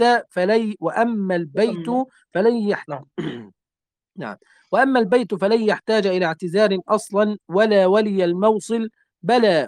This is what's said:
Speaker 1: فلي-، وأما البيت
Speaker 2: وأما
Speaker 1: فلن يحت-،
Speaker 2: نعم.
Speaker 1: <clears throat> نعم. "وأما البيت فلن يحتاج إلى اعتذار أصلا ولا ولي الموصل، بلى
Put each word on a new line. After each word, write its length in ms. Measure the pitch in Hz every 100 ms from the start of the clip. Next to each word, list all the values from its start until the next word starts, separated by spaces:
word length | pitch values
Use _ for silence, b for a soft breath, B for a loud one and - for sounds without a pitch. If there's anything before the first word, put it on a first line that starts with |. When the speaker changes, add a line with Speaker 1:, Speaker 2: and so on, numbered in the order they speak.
| 233 240 -
Speaker 1:
فلي-، 460 | - 185 226 220 208
وأما 560 | 165 180 233 220 190 175
البيت 520 | 165 143 226 175 165
Speaker 2:
وأما 160 | 254 254 b _
Speaker 1:
فلن 220 | 170 226 240
يحت-، 320 | 202 190 -
Speaker 2:
نعم. 160 | 143 139 -
Speaker 1:
<clears throat> 360 | 156 123 104 _ _ _ _ _ _ -
نعم. 200 | 123 101 b b b
"وأما 280 | 202 262 262
البيت 360 | 214 247 226 185
فلن 260 | 196 226
يحتاج 440 | 214 170 - 220 196
إلى 180 | 185 175
اعتذار 540 | 160 180 185 214 190 -
أصلا 480 | 208 - 202 214 208 -
ولا 360 | 180 220 202 185
ولي 380 | 208 214 196 175
الموصل، 640 | 175 214 220 - 226 220 - _ _
بلى 440 | 170 247 220 165